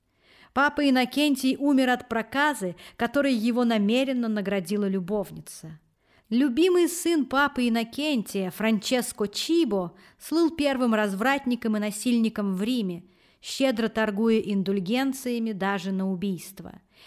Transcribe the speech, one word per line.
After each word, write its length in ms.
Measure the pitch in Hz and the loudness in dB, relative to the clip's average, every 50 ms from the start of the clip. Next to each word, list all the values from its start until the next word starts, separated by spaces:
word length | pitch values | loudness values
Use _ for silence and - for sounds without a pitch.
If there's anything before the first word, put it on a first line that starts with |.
| _ _ _ _ _ _ _ - - - | _ _ _ _ _ _ _ -20 -20 -4
Папа 340 | - 269 285 294 285 294 294 | 0 0 2 2 2 2 2
Иннокентий 720 | 277 254 254 247 247 - 269 302 294 269 262 254 262 269 - | 4 4 4 2 0 0 2 2 2 2 2 0 0 0 2
умер 300 | 277 294 277 262 262 254 | 2 4 4 4 4 2
от 220 | 247 247 - - | 2 0 -2 -4
проказы, 640 | 226 226 220 220 - 277 294 302 285 - 190 180 170 - - - - | -4 -4 -4 -2 -2 0 0 0 0 -2 -4 -6 -6 -10 -16 -18 -6
которой 360 | - 240 233 - 285 277 277 | -4 -4 0 2 2 2 2
его 320 | 254 214 214 240 226 247 247 | 2 2 2 2 2 2 2
намеренно 640 | 233 226 214 202 202 233 262 269 277 262 247 233 226 | 2 2 2 2 2 2 2 2 0 0 -2 -2 -2
наградила 580 | 214 208 185 196 202 196 170 165 208 208 202 | -2 -2 -2 -2 -2 -2 -2 -2 -2 0 0
любовница. 920 | 190 190 196 175 175 214 208 185 - 156 160 151 - - - - 160 160 - _ _ _ _ _ _ _ _ _ - | 0 0 -2 -2 -2 -4 -4 -4 -6 -10 -14 -16 -16 -18 -18 -18 -18 -20 -20 _ _ _ _ _ _ _ _ _ -2
Любимый 600 | 220 247 285 285 233 294 349 381 359 359 339 311 | 2 2 2 4 4 4 4 6 6 4 4 2
сын 360 | - - - 330 339 302 254 | 0 -2 0 2 2 2 2
папы 460 | - 262 277 285 277 277 254 247 240 | 2 2 2 2 2 0 0 0 2
Иннокентия, 800 | 226 233 226 233 - 277 294 311 285 226 190 - - 196 185 175 | 2 0 -2 -4 -4 -4 -2 0 0 0 -2 -2 -4 -4 -4 -4
Франческо 760 | - - 208 226 226 196 - - 262 247 240 - - - 208 | -4 -2 0 2 2 0 0 0 0 0 0 -2 -4 -4 -4
Чибо, 680 | 202 - - - - 330 339 320 220 202 190 175 170 - - - - _ _ | -4 -4 -6 -2 0 2 2 2 2 0 -2 -2 -4 -8 -14 -20 -20 _ _
слыл 320 | - - 294 330 339 302 | -8 -2 0 2 2 2
первым 420 | - - 277 277 269 247 254 233 | 2 0 0 0 0 2 2 2
развратником 840 | 220 214 214 202 196 190 233 269 277 277 277 247 247 240 - 220 214 214 | 2 2 2 0 0 0 0 0 0 0 0 -2 -2 -2 0 -2 -2 -2
и 20 | |
насильником 720 | 208 214 208 - - 254 240 233 226 214 220 220 202 196 | -2 -4 -6 -4 0 0 2 2 2 0 0 -2 -2 -2
в 100 | 190 180 | -2 -2
Риме – 420 | 214 240 262 240 202 185 170 170 - - _ _ _ _ _ _ - | -2 -2 -2 -2 -2 -4 -6 -8 -12 -18 _ _ _ _ _ _ -12
щедро 420 | - - - 269 262 226 214 226 220 | -8 -4 0 0 0 0 0 -2 -2
торгуя 500 | 220 226 220 214 196 202 226 226 220 214 | 0 0 0 0 0 0 2 4 2 2
индульгенциями 1120 | - 202 202 196 175 196 196 202 175 190 240 254 269 269 262 269 - 247 240 233 226 226 | 2 0 0 0 0 0 -2 -2 -2 -2 -2 0 0 -2 -2 -4 -4 -4 -4 -2 -2 -4
даже 400 | 208 175 190 196 202 190 175 196 | -4 -2 -2 -2 -2 -2 -2 -4
на 180 | 196 185 190 190 | -2 -2 -2 -2
убийство, 680 | 190 175 202 202 185 156 - - - - 170 - - - - _ _ - - | -2 -2 -2 -4 -4 -6 -8 -14 -16 -16 -16 -16 -18 -20 -20 _ _ -20 -20